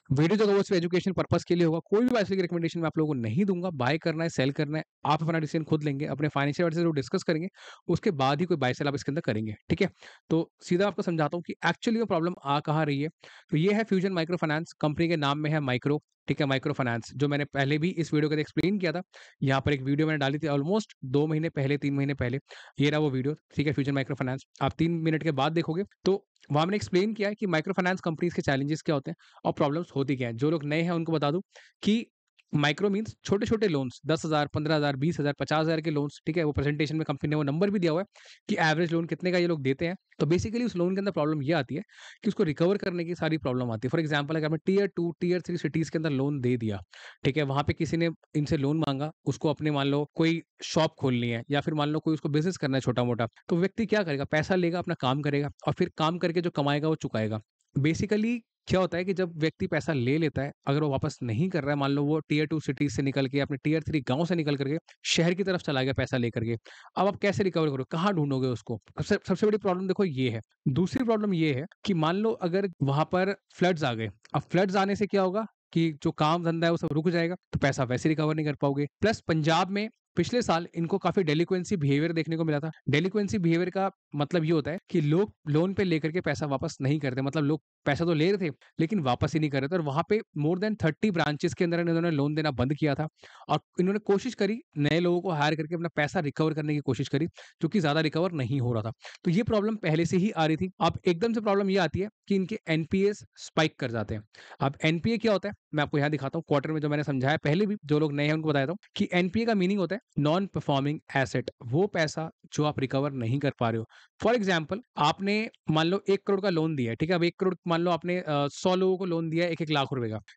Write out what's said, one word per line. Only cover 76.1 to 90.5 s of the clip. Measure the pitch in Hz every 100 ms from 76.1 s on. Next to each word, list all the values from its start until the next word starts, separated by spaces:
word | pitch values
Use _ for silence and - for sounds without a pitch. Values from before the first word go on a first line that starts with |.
काम | - 151 170
धंधा | 165 165 165
है |
वो | 170
सब | 160
रुक | 147 160
जाएगा, | 170 170 180 _
तो | -
पैसा | 143 135
वैसे | 123 127 160
रिकवर | 151 156
नहीं | 156 151
कर |
पाओगे। | 139 143 139 147 _
प्लस | 202 226
पंजाब | - 165 151 165 185
में | 202 220 - _ -
पिछले | 170 247
साल | 220 165 175
इनको | 175 165 196
काफी | 180 185
डेलिक्वेंसी | 156 151 170 185 175 202
बिहेवियर | 143 139 165
देखने | 165 160 165
को |
मिला | 165 147
था। | 160 - -
डेलिक्वेंसी | 143 185 208 202 214
बिहेवियर | 170 170 180
का | 190 190 - _
मतलब | 147 143 180
ये | 156
होता | 165 143
है | 175 -
कि | 175
लोग | 147 160 214 - 151
लोन | 147 180
पे | 196
लेकर | 190 160 156
के | 175
पैसा | 170 135 147
वापस | 135 156 -
नहीं | 135 151
करते, | 139 127
मतलब | 135 147
लोग | 143 156 - _
पैसा | - 139
तो | 170
ले | 160 165
रहे | 202 175
थे | - - -
लेकिन | 160 214
वापस | 135 123 156
ही | 156
नहीं | 156
कर | 139
रहे | 139
थे। |
और | 185
वहां | 151 139 170
पे | 214 - 156
more | 147